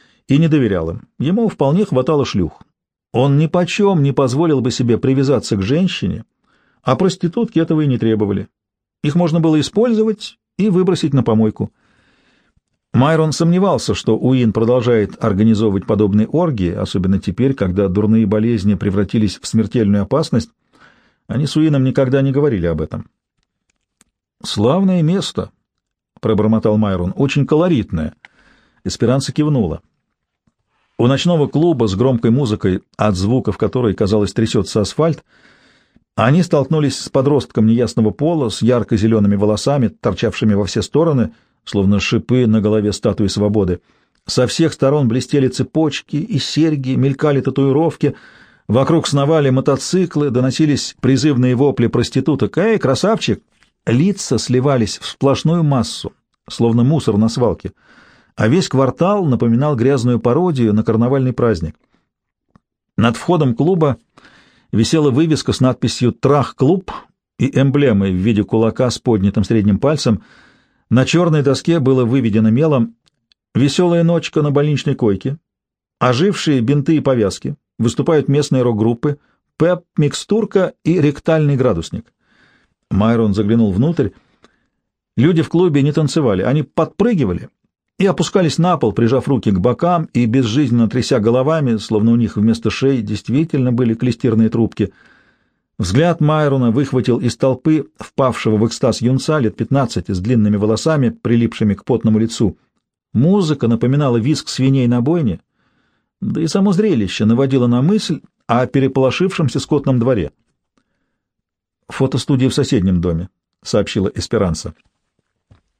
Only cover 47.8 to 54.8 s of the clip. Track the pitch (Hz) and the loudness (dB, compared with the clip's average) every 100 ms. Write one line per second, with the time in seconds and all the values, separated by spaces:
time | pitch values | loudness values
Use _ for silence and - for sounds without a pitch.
47.8 | 165 - 143 - - - - _ - 104 | 0 -2 -4 -4 -14 -20 -20 _ -2 0
48.8 | - 165 - 143 139 160 139 131 135 135 | 2 0 0 0 2 2 2 2 0 -2
49.8 | - 180 175 151 147 120 131 127 156 135 | -2 -2 -2 -2 -2 0 0 0 0 0
50.8 | - - 117 135 151 127 127 123 143 - | -6 -4 0 2 2 2 2 2 2 2
51.8 | 117 120 117 170 131 139 - - 214 214 | 0 0 -2 -2 -2 0 -2 0 0 0
52.8 | 127 127 190 226 - 101 _ _ _ _ | 0 0 0 -2 -2 -6 _ _ _ _
53.8 | - 120 185 196 - 113 - 127 139 135 | -2 0 0 -2 -4 -4 0 0 2 0